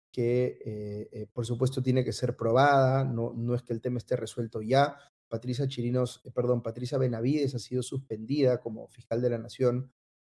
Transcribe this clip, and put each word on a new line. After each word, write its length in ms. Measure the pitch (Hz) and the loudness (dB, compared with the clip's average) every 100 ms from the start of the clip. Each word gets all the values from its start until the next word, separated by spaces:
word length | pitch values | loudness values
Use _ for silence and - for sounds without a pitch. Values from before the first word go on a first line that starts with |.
| _ | _
que, 460 | - 117 123 123 - 110 | -2 0 2 0 -4 -8
eh, 440 | 107 104 104 104 | -8 -8 -8 -10
eh, 140 | 110 107 | -10 -10
por 140 | - 117 | -6 -4
supuesto, 360 | 117 131 135 | 0 0 0
tiene 220 | 127 127 | 2 2
que 80 | - | 2
ser 240 | 104 - - | 0 -2 0
probada, 720 | 113 123 143 139 131 135 135 | 2 6 6 6 6 4 0
no, 260 | 117 117 | -2 -4
no 220 | 117 120 120 | -4 -2 -2
es 60 | |
que 100 | - | -2
el 80 | 113 | -4
tema 180 | 123 123 | -2 -4
esté 200 | - 123 | -2 -4
resuelto 440 | 113 - 113 110 | -4 -6 -6 -6
ya. 360 | 107 131 143 - - _ _ | 2 4 4 0 -18 _ _
Patricia 380 | 113 123 123 139 | -8 -4 -4 -2
Chirinos, 540 | 127 120 127 123 - 131 | -2 -2 0 0 -4 -8
eh, 60 | |
perdón, 300 | 127 120 123 | -2 0 0
Patricia 360 | 117 120 123 139 | -2 -6 -4 0
Benavides 580 | 127 113 120 151 135 127 | 0 0 0 2 0 -4
ha 40 | |
sido 240 | - 127 | -4 -4
suspendida 760 | 120 135 - 110 110 147 131 123 | -4 -6 -6 -8 -4 2 4 2
como 280 | 117 110 113 | -2 -10 -14
fiscal 340 | - - 117 | -16 -4 0
de 80 | 123 | 0
la 80 | 117 | 0
Nación 540 | 113 - 127 123 131 _ _ _ _ | -6 0 2 2 -2 _ _ _ _